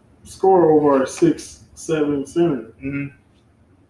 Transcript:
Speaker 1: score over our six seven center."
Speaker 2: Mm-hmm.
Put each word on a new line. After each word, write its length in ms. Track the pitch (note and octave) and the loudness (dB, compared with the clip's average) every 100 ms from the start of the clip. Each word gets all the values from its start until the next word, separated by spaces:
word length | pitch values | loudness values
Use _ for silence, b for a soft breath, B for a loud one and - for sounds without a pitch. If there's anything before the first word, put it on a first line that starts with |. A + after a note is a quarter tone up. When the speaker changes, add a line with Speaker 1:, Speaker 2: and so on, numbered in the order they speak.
| _ _ | _ _
Speaker 1:
score 480 | - - F#3+ F#3 E3 | -20 -2 2 4 4
over 280 | D3+ D3 C3+ | 4 4 2
our 60 | B2+ | 0
six 580 | - E3 - - - - | 0 0 0 -8 -20 -20
seven 500 | - - D#3 D3 C#3+ | -16 -6 -2 -2 -4
center." 480 | C3+ E3+ E3+ C3 A2 - | -4 -2 0 -2 -8 -14
Speaker 2:
Mm-hmm. 260 | C3+ C#3+ C#3+ - _ _ _ _ _ _ _ | -10 -10 -10 -14 _ _ _ _ _ _ _